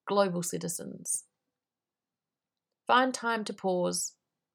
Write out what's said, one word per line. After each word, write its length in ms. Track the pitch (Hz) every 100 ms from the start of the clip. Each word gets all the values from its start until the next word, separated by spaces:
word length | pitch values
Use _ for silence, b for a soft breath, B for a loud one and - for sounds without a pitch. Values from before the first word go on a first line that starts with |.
| -
global 360 | 202 196 175
citizens. 840 | 170 175 175 - - - - - - _ _ _ _ _ _ _ _ _ _ _ _ _ _ _ -
Find 280 | 240 262
time 300 | 247 233 226
to 100 | 208
pause, 600 | 208 190 180 180 175 - _ _ _ _